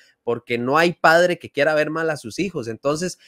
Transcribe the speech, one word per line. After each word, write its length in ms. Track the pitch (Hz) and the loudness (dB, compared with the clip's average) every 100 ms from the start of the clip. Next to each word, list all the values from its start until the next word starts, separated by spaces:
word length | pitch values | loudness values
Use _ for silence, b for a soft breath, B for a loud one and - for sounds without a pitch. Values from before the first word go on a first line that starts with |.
| b b | b b
porque 340 | 120 117 - 120 | -6 -6 -4 -4
no 220 | 123 151 | 0 2
hay 140 | 175 | 2
padre 440 | 165 165 170 175 175 | 2 4 6 4 0
que 140 | 143 | -6
quiera 240 | - 151 151 | 0 0 2
ver 160 | 151 | 0
mal 180 | 160 160 | -2 -4
a 80 | 147 | -4
sus 220 | 113 - | -8 -6
hijos. 280 | 190 156 113 | -6 -6 -8
Entonces, 520 | 113 139 156 175 - | -4 -2 -2 -4 -10